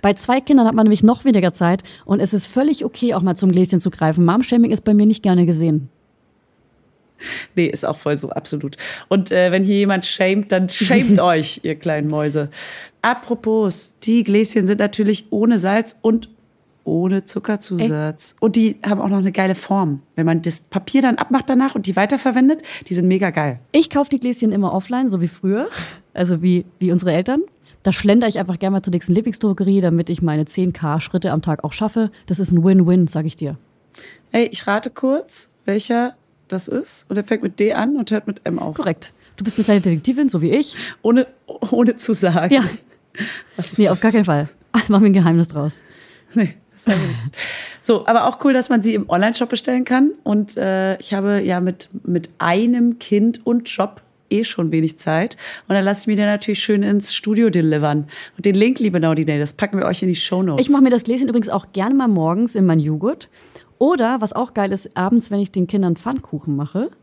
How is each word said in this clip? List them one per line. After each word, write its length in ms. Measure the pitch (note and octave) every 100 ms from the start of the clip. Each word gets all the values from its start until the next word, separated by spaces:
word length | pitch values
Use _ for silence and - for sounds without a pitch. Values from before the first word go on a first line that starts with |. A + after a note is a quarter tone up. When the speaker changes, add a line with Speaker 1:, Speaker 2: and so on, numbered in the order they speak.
Speaker 1:
Bei 120 | G3+
zwei 260 | G3 - B3+
Kindern 260 | C4 C#4 A3+
hat 80 |
man 100 | A3 A3
nämlich 180 | G#3
noch 200 | G#3+ A#3+
weniger 280 | C#4 G#3+ F3
Zeit 320 | - E3+ F#3 - - -
und 120 | G3+
es 140 | F#3+
ist 120 | G#3 -
völlig 380 | B3 D4 D4+
okay, 300 | - - A#3+
auch 80 | F#3+
mal 140 | F#3 F3
zum 160 | F#3+
Gläschen 280 | F3+ F3+ F#3
zu 100 | F#3
greifen. 340 | - D#3+ D#3+
Mom-Shaming 480 | E3+ G3+ B3+ A#3+ A#3
ist 100 | G#3+
bei 120 | -
mir 120 | G#3 G#3+
nicht 160 | A3
gerne 240 | G3+ F3+ F3
gesehen. 440 | D#3+ E3 D3+ C3+ _ _ _ _ _ _ _ _ _ _ _ _ _ - - - -
Speaker 2:
Nee, 100 | E3+
ist 180 | -
auch 120 | - D3+
voll 180 | -
so, 160 | D3 -
absolut. 460 | - - D3 C#3+ - - - -
Und, 240 | G3 F#3
äh, 180 | F3+ F3+
wenn 140 | F#3
hier 120 | G3 G3+
jemand 280 | G3+ F#3+ F3+
shamed, 460 | - F#3 G3 G3+
dann 160 | F#3 F#3
shamed 500 | - F#3+ A#3+ B3 G3+
Speaker 1:
<laughs> 20 |
Speaker 2:
euch, 400 | F3 D#3+ D3+ -
ihr 100 | -
kleinen 340 | D3+ E3+ D3+ D3+
Mäuse. 400 | D3+ D3+ D3+ D3 - - - - _
Apropos, 920 | A3 B3 - A#3 A3 A3 G#3 - - _
die 180 | - A#3
Gläschen 440 | G3+ G3+ A3 A3 F#3
sind 100 | G#3
natürlich 480 | G#3 G#3 G#3 G#3 -
ohne 280 | G#3 A#3 A3+
Salz 380 | F#3 G#3 A3+ -
und 300 | A3+ A3+ - _ _ _ _ _
ohne 400 | - D#3+ F#3 F#3+
Zuckerzusatz. 1080 | F#3+ G3 - G#3 - F3+ F#3+ D3+ D3+ D#3 -
Speaker 1:
Ey. 40 | -
Speaker 2:
Und 160 | A3 A3+
die 200 | A3 - G3+
haben 140 | G3+
auch 80 | G3+
noch 100 | G3
eine 140 | F#3+
geile 240 | G3 F#3+ F#3
Form. 440 | - G3 E3+ C#3 _
Wenn 120 | - E3
man 160 | E3
das 180 | E3 E3
Papier 420 | _ G3 F#3+ C4+
dann 140 | C4 A#3
abmacht 340 | - B3+ B3+
danach 240 | B3+ C4+
und 120 | B3+ G3
die 100 | F#3
weiterverwendet, 680 | G#3 C#4 C4 A#3+ C4 D#4 - - -
die 80 |
sind 140 | F3+ F3+
mega 220 | F#3 F#3+
geil. 280 | D#3+ D3 B2 _
Speaker 1:
Ich 180 | D4 D#4+
kauf 180 | C#4+ C#4
die 120 | C4+
Gläschen 320 | B3 A#3+ A3
immer 200 | G3+ G3
offline, 360 | F#3+ F#3+ B3 C4
so 120 | F#3+
wie 80 | E3+
früher. 400 | - F#3+ G3+ F4+ - E3+ - _
Also 260 | - F3+ E3+
wie, 260 | F3+ F3 - _
wie 140 | F#3
unsere 200 | F3 F3+
Eltern. 300 | D#3+ F#3+ C#4 G4 _ _ _
Da 80 | G3
schlender 360 | - G3+ G#3+ A#3
ich 100 | -
einfach 200 | F#3 E3+
gerne 160 | G3 F#3+
mal 60 |
zur 100 | F#3+
nächsten 200 | F3 -
Lieblingsdrogerie, 680 | F3+ A3+ G3 G#3+ F#3+ G3 G3
damit 280 | F3+ E3+ E3+
ich 140 | E3+
meine 220 | E3 D3+ D3+
zehn 260 | - F#3
K 280 | E3 D#3+ D#3
Schritte 320 | - F#3 F#3
am 100 | D#3
Tag 220 | E3 D3+
auch 80 | D3+
schaffe. 380 | - G#3+ A#3 A3 - -
Das 120 | F3
ist 140 | F#3
ein 100 | F3
Win-Win, 440 | F3 F#3+ F3 F3+ E3+
sag 180 | D#3 D#3
ich 100 | -
dir. 200 | D3 C#3+ _ _ _ - - - _
Speaker 2:
Ey, 140 | A3+ A#3+
ich 200 | - -
rate 240 | G3+ A3+
kurz, 600 | - C4 C#4+ - - - _
welcher 500 | - G3+ - A#3 B3 - _ _ _
das 200 | F#3+ F3+
ist. 360 | B3 - - -
Und 60 | G3
der 80 |
fängt 180 | G3+ A3
mit 180 | G3 -
D 140 | G#3
an 220 | - A3+ D4
und 140 | G#3+
hört 160 | G#3+ G#3+
mit 140 | G3+
M 140 | - E3+
auf. 180 | F3 D#3
Speaker 1:
Korrekt. 360 | A3+ D#3+ - _ _ -
Du 80 |
bist 140 | G#3 -
eine 60 | A3
kleine 140 | G3+
Detektivin, 480 | F#3 E3 A#3 C4 C#4
so 100 | F3+
wie 100 | D#3+
ich. 220 | A3+ D4 - - -
Speaker 2:
Ohne, 240 | A3 A#3+ B3 _ _ - G#3+
ohne 260 | A#3+ A#3+ -
zu 180 | -
sagen. 400 | G#3+ F#3 E3+ E3+
Speaker 1:
Ja. 80 | C4+ F#3+ - _ _ _ - - - - -
Speaker 2:
Was 160 | F3
es 60 | -
Speaker 1:
Nee, 120 | G3+
auf 60 | F#3
Speaker 2:
ist. 40 |
Speaker 1:
gar 120 | A3
keinen 120 | A3+
Fall. 240 | F3+ D3 D3 _ _
Ach, 160 | A#3 -
mach 120 | G3+
mir 60 | G#3
ein 60 |
Geheimnis 360 | G3 E3+ E3 E3
draus. 340 | D3+ D3+ - _ - - - _
Speaker 2:
Nee, 200 | - F#3+ - _
das 120 | -
sag 100 | - F#3+
ich 100 | C#3+
nicht. 140 | A#2+ A#2 - - - - -
So, 240 | - A3 -
aber 200 | A3+ A3+
auch 160 | -
cool, 80 | C#4+
dass 160 | B3+ B3
man 120 | A#3+
sie 120 | G#3
im 140 | G#3+ G3+
Online-Shop 380 | F3 G#3 A3+ A#3+
bestellen 340 | A#3 - B3+
kann. 280 | B3 B3+ C#4+ G4+
Und, 320 | - G#3 G#3 -
äh, 400 | F#3+ F#3+ F#3+ F#3
ich 140 | -
habe 280 | G3+ G3 G3+
ja 180 | F#3 F3+
mit, 300 | F3+ F3+ - - -
mit 240 | F3 E3 _
einem 600 | E3+ F3+ A#3 B3 A#3+ A#3
Kind 460 | - G#3 A3+ A#3 -
und 220 | A#3+ A#3
Job 320 | - G3 - _ _ _
eh 140 | G3+
schon 280 | A3+ - E3
wenig 260 | D#3+ D#3+ D#3
Zeit. 380 | - D#3+ A3+ - - - -
Und 60 |
dann 100 | G3
lasse 180 | F#3+ G3+
ich 40 | -
mir 100 | G#3+
die 60 |
natürlich 380 | G#3 G#3 G#3 G3+
schön 200 | - G#3
ins 300 | G3+ G3+ G3+
Studio 360 | - - G#3+ A#3
delivern. 580 | F3+ D#3+ D3+ D3+ D3 D3 - - -
Und 80 | G3+
den 80 |
Link, 240 | G3 A3+ B3+
liebe 220 | A3 F3
Naughty 260 | D#3+ D#3 D#3
Day, 120 | D3
das 140 | D3
packen 260 | - G3+ G3+
wir 60 | -
euch 160 | F#3
in 60 | F#3
die 80 | E3+
Shownotes. 480 | - F#3 F#3+ C#3+
Speaker 1:
Ich 80 | C4
mache 100 | C#4+
mir 80 | C4
das 120 | A#3+
Gläschen 240 | A#3 B3 B3+
übrigens 220 | A#3 G#3+
auch 160 | F#3+ -
gerne 200 | F#3+ G3+
mal 140 | C4+ B3+
morgens 460 | F#3+ D#3+ F3+ A#3+
in 100 | G#3
meinen 160 | F#3+ D#3+
Joghurt. 480 | D3 D#3 G3 E4 - _ - - _ _
Oder, 400 | C4+ E4+ A3+ B3+
was 120 | G#3+
auch 220 | - A#3+
geil 180 | - G3
ist, 240 | G3 - -
abends, 340 | F#3 A#3 -
wenn 80 | G3+
ich 140 | G3
den 160 | G3 F3
Kindern 260 | G#3 F#3
Pfannkuchen 640 | E3 A#3 C4+ - D3 D#3 C#3
mache. 340 | C#3+ F#3+ D4 _